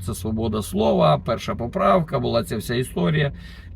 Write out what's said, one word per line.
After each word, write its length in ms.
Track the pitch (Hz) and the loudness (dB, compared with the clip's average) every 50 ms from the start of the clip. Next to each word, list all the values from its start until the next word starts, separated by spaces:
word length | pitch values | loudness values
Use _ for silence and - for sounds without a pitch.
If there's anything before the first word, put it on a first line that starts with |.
це 120 | - - - | -6 -6 -6
свобода 480 | - - 110 110 110 113 110 107 107 | -6 -4 -4 -2 -2 -2 -2 -2 -2
слова, 560 | 98 - - 202 226 - 202 185 - 156 147 - | -4 -2 0 2 4 4 4 6 6 4 4 2
перша 360 | - 127 117 - - - - | 2 -2 -2 -2 -2 -6 -4
поправка, 640 | - 117 120 - 190 190 196 196 180 156 - 147 127 | -4 -4 -4 -2 2 4 4 4 4 4 2 -2 -2
була 260 | 123 123 117 117 - | 0 2 0 0 0
ця 120 | - 123 | -2 -6
вся 180 | 110 - - - | -6 -4 -2 -2
історія. 580 | 131 127 - - 185 175 170 156 156 147 139 - - - - - - - - - | -2 -2 -2 -2 -2 0 2 2 2 0 -2 -4 -8 -14 -16 -18 -18 -18 -16 -8